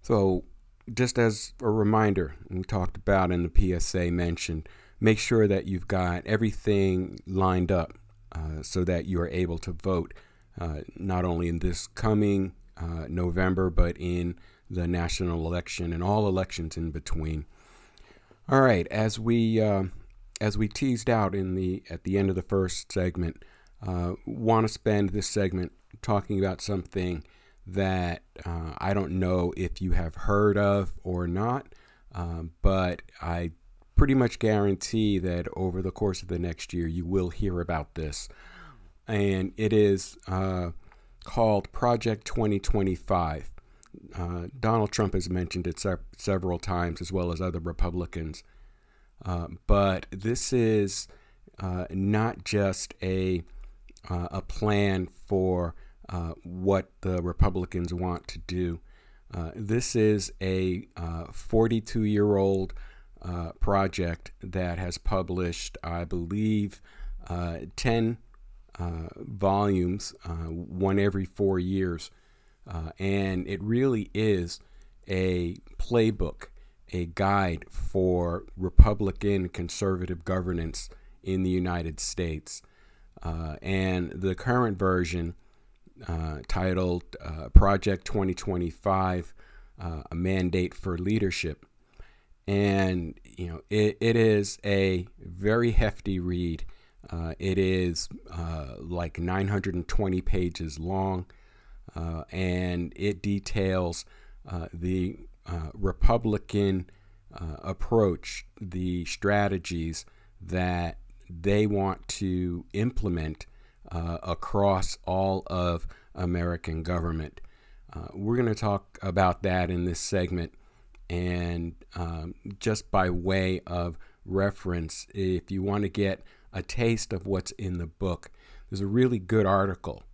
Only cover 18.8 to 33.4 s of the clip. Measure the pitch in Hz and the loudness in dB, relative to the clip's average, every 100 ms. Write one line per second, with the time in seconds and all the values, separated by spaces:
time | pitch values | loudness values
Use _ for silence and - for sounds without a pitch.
18.8 | 85 107 110 107 113 117 113 110 107 98 | 2 0 0 0 2 4 4 4 4 2
19.8 | 95 - - - - - 107 101 107 - | 0 -6 -16 -20 -18 -2 -2 0 -2 0
20.8 | 139 120 - 113 101 98 92 92 92 92 | 0 0 2 2 2 0 -2 0 0 -2
21.8 | - 82 - 98 98 92 - 98 95 - | -6 -10 0 2 2 0 0 2 2 -2
22.8 | - - 90 87 85 - - - - - | -4 -2 0 0 -4 -6 -18 -20 -20 -14
23.8 | - 90 87 - - - 110 113 110 - | -4 -2 -2 -4 -8 -2 4 4 4 0
24.8 | - 104 101 98 95 - 95 92 90 _ | 0 2 2 0 -2 0 0 -2 -6 _
25.8 | _ - - 104 95 101 95 90 - 98 | _ -12 -2 -2 0 0 0 -2 -4 -4
26.8 | 87 98 90 85 - - _ - - 92 | -4 -4 -2 -4 -8 -20 _ -20 -8 -2
27.8 | 95 92 87 85 _ - - 85 82 - | 0 2 -2 -4 _ -14 -8 -6 -6 -6
28.8 | 92 101 92 90 92 92 87 - 90 - | -2 0 0 0 2 2 0 -2 -4 -2
29.8 | 92 87 82 - - 101 104 101 101 101 | 4 4 2 -2 2 4 4 4 4 2
30.8 | 90 - - 90 87 90 110 131 - - | 0 -4 -4 -2 -2 -2 -2 -2 -6 -20
31.8 | - _ - - 87 85 82 - 95 95 | -20 _ -14 -8 -6 -6 -8 4 4 6
32.8 | 90 87 - - - 85 | 2 -2 -10 -10 -4 -2